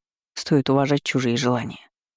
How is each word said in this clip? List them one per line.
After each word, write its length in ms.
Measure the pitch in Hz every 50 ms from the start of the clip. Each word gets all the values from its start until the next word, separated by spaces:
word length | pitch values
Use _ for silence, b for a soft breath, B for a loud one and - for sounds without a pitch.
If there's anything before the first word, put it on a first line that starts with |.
| _ _ _ _ _ _ _
Стоит 360 | - - - 160 139 131 -
уважать 320 | 135 139 139 135 143 139
чужие 340 | - - - 131 127 120 120
желания. 540 | 123 123 123 123 120 - - - - - _ _ _ _ _ _